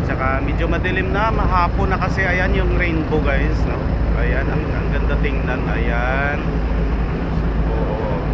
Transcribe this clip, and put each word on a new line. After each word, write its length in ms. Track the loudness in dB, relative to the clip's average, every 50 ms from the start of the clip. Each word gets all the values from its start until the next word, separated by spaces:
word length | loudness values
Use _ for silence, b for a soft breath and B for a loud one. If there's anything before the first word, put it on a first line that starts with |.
| -2
Tsaka 400 | -2 -2 0 0 0 0 0 0
medyo 240 | 0 0 0 0 0
madilim 480 | 0 0 0 0 0 0 0 0 0
na, 160 | 0 2 2
mahapon 560 | 2 2 2 2 2 2 2 2 2 0 0 0
na 80 | 0
kasi. 320 | 0 0 0 0 0 0 0
Ayan 240 | 2 0 2 2
yung 240 | 2 2 2 2 2
rainbow, 480 | 2 2 2 0 0 0 0 0 0 2
guys, 320 | 2 2 2 2 2 2 0 0
no? 160 | 0 -2 -2 -2 -2 0 0 0 0 0 2
Ayan, 240 | 2 2 2 0 0
ang, 160 | 0 0 -2
ang 280 | -2 -2 -2 -2 0 0
ganda 240 | 0 0 0 0 0 0 0
tingnan. 400 | 0 0 0 0 -2 -2 -2 -2 -2
Ayan. 640 | 0 0 0 0 0 0 0 0 0 0 0 0 -2 -2 -2 -2 -2 -2 -2 0 0 0 0 0 0 0 -2 -2 -2 -2 -2 -2 -2 0 0 0 0 0 0 0
Oo. 480 | 0 0 0 -2 -2 -2 -2 -2 -2 -2 -4 -4